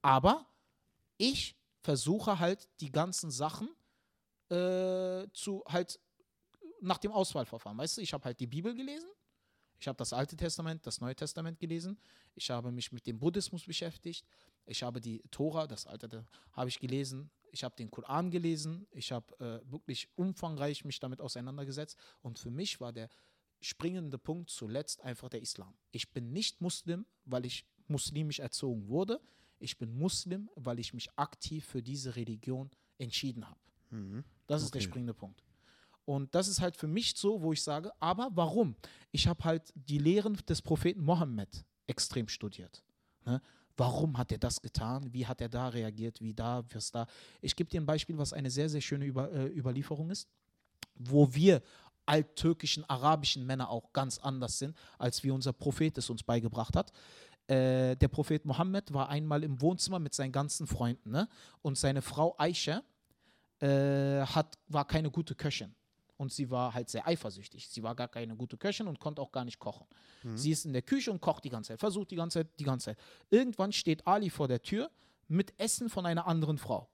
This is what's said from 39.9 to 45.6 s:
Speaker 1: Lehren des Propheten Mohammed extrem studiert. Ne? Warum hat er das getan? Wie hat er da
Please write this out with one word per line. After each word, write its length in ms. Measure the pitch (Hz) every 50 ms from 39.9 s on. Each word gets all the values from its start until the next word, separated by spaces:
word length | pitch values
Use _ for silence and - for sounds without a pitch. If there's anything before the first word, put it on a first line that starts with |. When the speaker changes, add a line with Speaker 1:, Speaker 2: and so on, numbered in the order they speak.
| 143 143
Speaker 1:
Lehren 360 | 143 156 185 208 202 220 208 185 -
des 140 | - 165 -
Propheten 420 | - - 160 151 - 175 202 202 151
Mohammed 600 | 147 180 165 170 139 117 104 101 - - - - _ _ _ _
extrem 420 | - 117 - - - - 131 113
studiert. 560 | 107 - - - 104 - - 90 85 - - _ _ _ _ _ _ _ _ _
Ne? 180 | 120 120 131 - - _ _ _ _ _
Warum 400 | - 123 123 127 135 151 160 135
hat 140 | 120 123 -
er 80 | 113 107
das 220 | - 120 - -
getan? 520 | - 113 - - 113 113 123 135 143 123 117
Wie 140 | 127 123
hat 140 | 110 127 -
er 60 | 120
da 200 | 113 120 123